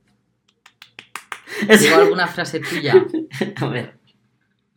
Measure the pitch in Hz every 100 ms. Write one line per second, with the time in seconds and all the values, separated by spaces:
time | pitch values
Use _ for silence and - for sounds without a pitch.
0 | _ _ _ _ _ _ _ _ - -
1 | - - - - - - 208 214 - 160
2 | 160 180 170 180 165 156 - 170 143 180
3 | - 160 - - - - 135 - - _
4 | _ _ _ _ _ _ _